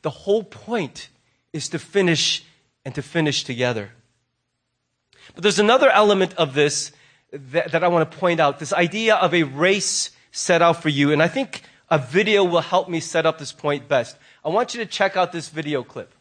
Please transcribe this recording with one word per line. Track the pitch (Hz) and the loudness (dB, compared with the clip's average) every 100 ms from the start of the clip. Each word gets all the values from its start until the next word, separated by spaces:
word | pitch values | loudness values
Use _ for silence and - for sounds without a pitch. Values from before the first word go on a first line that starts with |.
The | - | -8
whole | - 196 214 | -8 -2 -2
point | 208 - - 233 143 - - _ _ _ _ | -2 -18 -6 -4 -4 -10 -20 _ _ _ _
is | 156 - | -10 -8
to | 165 | -10
finish | - 202 185 160 - - - _ _ _ 139 | -2 0 2 2 0 -2 -8 _ _ _ -10
and | |
to | 135 | -10
finish | - 170 151 131 | -4 0 0 -2
together. | - 120 123 113 101 _ _ _ _ _ _ _ _ _ _ _ _ _ - | -6 -2 -2 -2 -8 _ _ _ _ _ _ _ _ _ _ _ _ _ -20
But | - | -2
there's | 190 190 | 0 2
another | 208 254 269 | 4 6 6
element | 202 214 196 185 - | 6 4 4 0 0
of | 156 | -2
this | 135 147 143 - _ _ _ _ | 2 0 0 -8 _ _ _ _
that, | 143 135 151 165 | -16 -6 -4 -2
that | 160 | 0
I | 175 | 2
want | 170 160 | 2 0
to | - | -2
point | 185 165 | -2 2
out, | 147 139 | 0 0
this | 147 | -4
idea | - 175 202 226 202 | -2 0 0 0 2
of | 180 | 2
a | 175 | 2
race | 147 135 175 202 190 - - _ _ | -2 0 0 0 -2 -6 -8 _ _
set | - - 170 | -10 0 4
out | 170 165 | 4 2
for | 156 | -2
you. | 139 143 | 0 2
And | 151 | 4
I | 165 | 2
think | 247 262 - - _ _ | 0 -6 -8 -18 _ _
A | 156 | -2
video | 120 165 208 202 | 0 0 2 2
will | 185 170 | 2 0
help | - 185 185 | 0 -2 -2
me | 165 | -6
set | 156 165 160 | -4 0 0
up | 156 | -2
this | 139 | -12
point | - 151 143 117 | -6 -4 -4 0
best. | 139 120 - _ _ | -2 -2 -12 _ _
I | 151 | -4
want | 190 240 | -2 -2
you | 240 | -6
to | 220 | -10
check | - 196 190 | -2 -2 0
out | 175 | -2
this | 170 147 | -4 -10
video | 151 147 143 | -10 -6 -6
clip. | 120 127 92 _ | -6 -16 -16 _